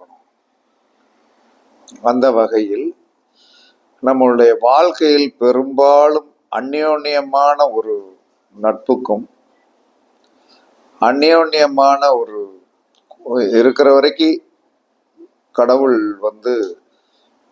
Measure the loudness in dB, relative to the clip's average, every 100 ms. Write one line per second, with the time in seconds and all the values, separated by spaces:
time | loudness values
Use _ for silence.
0 | -20 _ _ _ _ _ _ _ _ _
1 | _ _ _ _ _ _ _ _ _ -8
2 | -4 0 0 0 0 -2 -4 -6 -8 -12
3 | _ _ _ _ _ _ _ _ _ _
4 | -2 0 2 4 2 2 2 2 2 0
5 | 0 0 0 -2 0 0 -2 0 4 4
6 | 4 0 -6 _ _ -10 -8 -4 -2 -2
7 | -4 -4 -2 0 0 2 0 -2 -6 -6
8 | -10 -20 _ _ _ -6 -4 -4 -4 -4
9 | -4 -6 -8 _ _ _ _ _ _ _
10 | _ _ _ _ _ _ _ _ _ -4
11 | -2 0 2 2 2 0 0 2 0 2
12 | 0 0 -2 -10 -14 -16 _ _ _ _
13 | _ -20 -8 -4 0 2 2 4 4 4
14 | 2 0 -2 -2 -8 _ _ _ _ _
15 | _ _ -20 _ _ -2 0 2 0 0
16 | -2 -6 -8 -8 -6 -4 -6 -10 _ _
17 | _ _ _ _ _